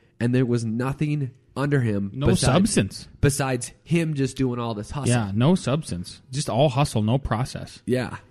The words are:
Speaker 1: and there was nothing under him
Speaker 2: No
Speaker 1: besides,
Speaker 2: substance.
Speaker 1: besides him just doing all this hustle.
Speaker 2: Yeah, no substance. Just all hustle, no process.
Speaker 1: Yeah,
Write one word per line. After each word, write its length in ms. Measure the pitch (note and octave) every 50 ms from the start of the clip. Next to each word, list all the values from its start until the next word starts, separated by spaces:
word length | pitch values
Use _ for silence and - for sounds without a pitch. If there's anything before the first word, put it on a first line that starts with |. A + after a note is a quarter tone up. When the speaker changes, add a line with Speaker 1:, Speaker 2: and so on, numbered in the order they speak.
| _ _ _ -
Speaker 1:
and 140 | A2+ A#2+ B2
there 100 | B2+ C3
was 220 | A#2 A#2+ A#2 A#2
nothing 640 | A2+ A2 A#2 B2 C3+ C#3 - D#3 D3+ D3 D3 C#3 A#2+ - _ _ _ -
under 240 | - C#3 D3 C#3+ C#3
him 280 | A#2+ A2 G#2 G2 G2+ G2
Speaker 2:
No 140 | G#2+ C3 C#3+
Speaker 1:
besides, 280 | D#3+ F#3 F3+ - - B2+
Speaker 2:
substance. 540 | F3 G3 A3 - - G#2+ F#2+ - - - - - -
Speaker 1:
besides 500 | - C#3+ C#3 - C#3 C3 C3 B2 - - - _ _
him 320 | - D#3+ E3+ E3 D#3+ D#3
just 200 | C#3 C3+ B2+ -
doing 240 | - C3 B2+ A#2+ A#2+
all 140 | A#2 A#2 A2+
this 160 | G2+ G#2 -
hustle. 240 | - D3 C3+ B2+ A#2+
Speaker 2:
Yeah, 180 | A#2+ A2 G2 G2
no 180 | A2 B2 D#3 F#3+
substance. 680 | F3+ - B2 C3 E3 - - - F2 F2 - - - _ -
Just 180 | B2+ C#3 - -
all 200 | G2 A#2+ D3 D#3
hustle, 340 | A2+ C3+ D3 - - A2 G#2
no 160 | G#2+ A#2+ C#3+
process. 640 | - - B2 A2 B2 - - F2+ F2+ - - - -
Speaker 1:
Yeah, 320 | - B2 B2+ A#2+ - - - - -